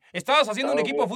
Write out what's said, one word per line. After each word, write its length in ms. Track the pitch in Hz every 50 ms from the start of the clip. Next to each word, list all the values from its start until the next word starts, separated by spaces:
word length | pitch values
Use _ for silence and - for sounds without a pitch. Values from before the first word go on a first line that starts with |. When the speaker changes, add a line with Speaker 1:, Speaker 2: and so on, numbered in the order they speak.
| _ _ -
Speaker 1:
Estabas 360 | 180 - - 277 302 240 214
haciendo 240 | 208 - - - 139
un 60 | -
Speaker 2:
Estaba 100 | 226 240
Speaker 1:
equipo 180 | - - 240
Speaker 2:
muy, 0 |
Speaker 1:
de 60 | 180 240